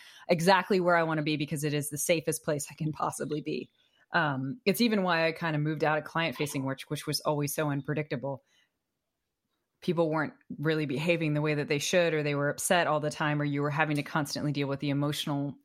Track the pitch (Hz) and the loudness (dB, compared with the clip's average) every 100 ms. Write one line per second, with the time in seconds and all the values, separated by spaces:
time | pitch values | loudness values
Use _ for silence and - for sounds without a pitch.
0 | - - - 170 170 185 185 190 175 175 | -20 -10 -2 2 4 4 4 2 4 4
1 | 160 156 151 151 151 156 147 147 143 147 | 4 0 0 0 -2 -2 -2 -2 -2 -4
2 | - 165 151 151 - 147 - 147 156 147 | 0 0 0 -4 -2 -4 -4 -6 -6 -2
3 | 165 - 147 151 156 147 - _ _ _ | -4 -4 -6 -6 -4 -6 -8 _ _ _
4 | _ 170 151 135 135 - - 185 233 214 | _ 0 0 0 -4 -4 0 2 2 2
5 | 180 165 165 160 170 151 151 156 151 156 | 2 2 2 0 -2 0 0 2 2 2
6 | 151 165 165 - 147 143 135 135 - 147 | 0 -2 -2 -2 -4 -2 -4 -4 -6 -8
7 | - 147 - 151 143 - 151 143 - 151 | -4 -2 0 0 0 0 0 0 -2 -4
8 | 147 135 135 135 _ _ _ _ _ _ | -2 -4 -6 -10 _ _ _ _ _ _
9 | _ _ _ _ _ _ _ _ - 170 | _ _ _ _ _ _ _ _ -2 2
10 | 165 156 147 - - - 147 156 151 127 | 2 2 -2 -6 -14 -4 0 0 0 -2
11 | 165 165 160 147 156 147 139 147 - 185 | 0 2 2 0 0 0 0 -2 2 4
12 | 170 156 147 143 143 - - 180 147 151 | 4 2 0 0 0 -2 2 2 4 2
13 | 147 - 151 147 147 143 147 143 156 147 | 0 -2 0 0 0 0 0 0 0 0
14 | 143 165 143 - 147 143 139 139 147 139 | 0 -2 -2 -4 -2 -2 -2 -2 -2 0
15 | 143 147 - 143 143 - | 0 -2 -4 -4 -4 -6